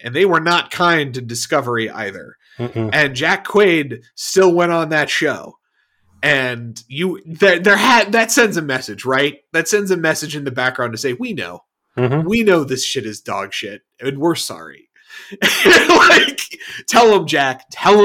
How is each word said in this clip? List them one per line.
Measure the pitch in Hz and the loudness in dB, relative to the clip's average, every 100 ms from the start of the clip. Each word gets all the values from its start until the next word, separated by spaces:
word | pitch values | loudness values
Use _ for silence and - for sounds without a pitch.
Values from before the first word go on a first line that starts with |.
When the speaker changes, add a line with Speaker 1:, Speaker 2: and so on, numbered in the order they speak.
Speaker 1:
and | 120 139 | -6 0
they | 196 | 2
were | 165 | 2
not | 165 175 - | 2 0 0
kind | - 175 165 139 | 0 2 2 0
to | 127 | -6
Discovery | 117 117 - 151 123 117 110 | -10 -8 -2 -2 0 -2 -4
either. | - 101 95 - _ _ - | -6 -10 -10 -16 _ _ -10
Speaker 2:
Mm-mm. | 120 117 110 | -8 -4 -2
Speaker 1:
And | 143 143 127 | 0 0 0
Jack | 160 185 - | -2 -2 0
Quaid | 202 202 165 139 113 _ - | 2 4 2 -2 -10 _ -14
still | - 185 185 | -2 4 4
went | 170 175 | 4 2
on | 170 156 | 0 0
that | 156 143 | 0 0
show. | - 151 101 - - _ _ _ _ _ _ | -2 -2 -4 -10 -20 _ _ _ _ _ _
And | 143 139 127 120 117 113 - | 0 0 -2 -6 -10 -14 -14
you, | 139 185 - 160 | -6 -6 -6 -12
there, | 165 196 175 | 2 4 4
there | 196 196 | 4 4
had, | 240 240 202 | 4 4 4
that | 226 226 | 0 2
sends | 240 226 170 | 2 2 0
a | |
message, | 147 131 120 101 127 | -4 -4 -6 -8 -2
right? | 131 143 147 _ | 0 0 -4 _
That | 165 - | -4 0
sends | 208 196 | 0 0
a | 175 | 0
message | 160 156 147 147 | 0 -2 -4 -8
in | |
the | 139 | -8
background | 123 127 127 120 | -4 -4 -2 -6
to | 113 | -4
say, | 135 | -6
"We | 123 247 | -4 -6
know. | 160 87 87 _ _ _ - | -8 -10 -12 _ _ _ -2
Speaker 2:
Mm-hmm. | 123 147 165 | 0 0 0
Speaker 1:
We | 233 | 0
know | 214 175 | 4 2
this | 127 127 | 2 -4
shit | - 135 107 | -4 -6 -8
is | 104 | -10
dog | - 98 101 | -10 -8 -8
shit, | - 104 104 _ _ | -10 -12 -14 _ _
and | 123 139 | -8 -2
we're | 165 160 | -2 -2
sorry." | - 85 80 69 _ _ _ - - | -6 -12 -18 -20 _ _ _ -20 -16
<laughs> | 196 - - - 339 - | -4 -2 2 2 2 4
Like, | 339 - - - 277 - - - - - | 4 6 4 2 -4 -12 -16 -18 -14 -2
tell | 226 233 | 4 6
'em, | 196 156 | 4 2
Jack. | 151 135 127 - | -2 -2 -4 -12
Tell | - 175 208 | -2 4 6